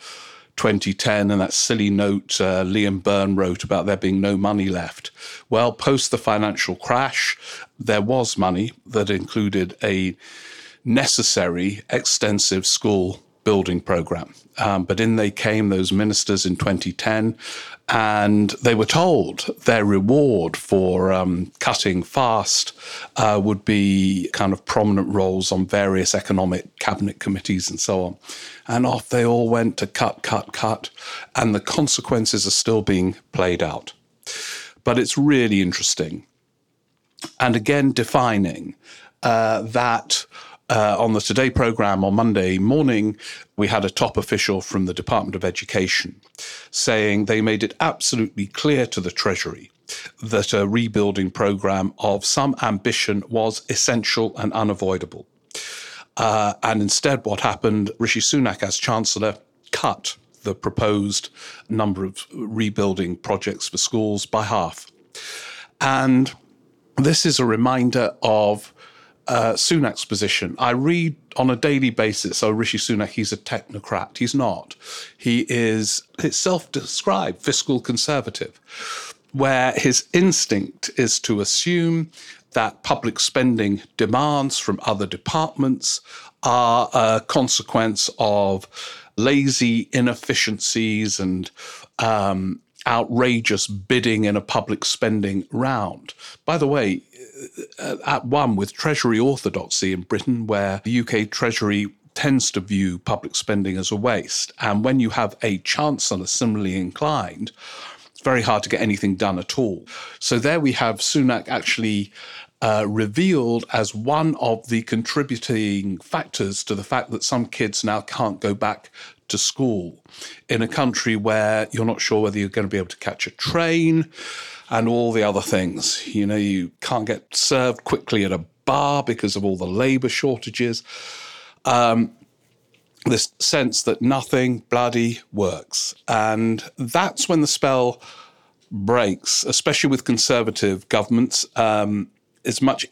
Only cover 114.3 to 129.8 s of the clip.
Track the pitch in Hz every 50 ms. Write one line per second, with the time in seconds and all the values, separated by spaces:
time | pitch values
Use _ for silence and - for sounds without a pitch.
114.3 | 147 - 127 120 113 107 - - 117 113 113 - 117 113 117 - - 147 139 135
115.3 | 131 110 - - 120 110 107 104 101 98 95 101 92 82 - - - - - -
116.3 | - - 104 98 98 - - - 107 98 98 - 131 127 - - 113 101 - -
117.3 | 135 120 117 117 - - 120 104 101 - - 107 104 107 - - - - 120 107
118.3 | 95 - - 104 101 101 107 104 101 - - - _ - - - - _ _ -
119.3 | - 101 - - - - 135 123 110 98 87 82 - - _ - - - - -
120.3 | - - _ - 120 113 113 113 - - 139 123 113 - - 120 110 107 104 110
121.3 | 107 110 107 107 110 107 110 - - 107 113 113 107 - - - 117 107 107 104
122.3 | 98 104 98 95 - 113 101 95 104 98 92 90 - - - - - - - -
123.3 | - - - - - 170 170 165 165 170 165 160 160 160 160 160 - - - -
124.3 | - - - - - - - - 117 113 117 113 120 120 120 117 113 113 104 104
125.3 | 98 98 90 - - 95 92 85 - - - - - - - - - 107 101 101
126.3 | 107 104 101 101 95 92 87 85 - - - - 131 117 107 110 107 - - -
127.3 | - - - - 147 131 127 127 117 - - - - - - - 120 107 98 95
128.3 | 92 85 82 - _ _ - - 131 143 143 143 143 143 135 - 113 - - 101
129.3 | - 101 98 101 95 90 90 90 92 107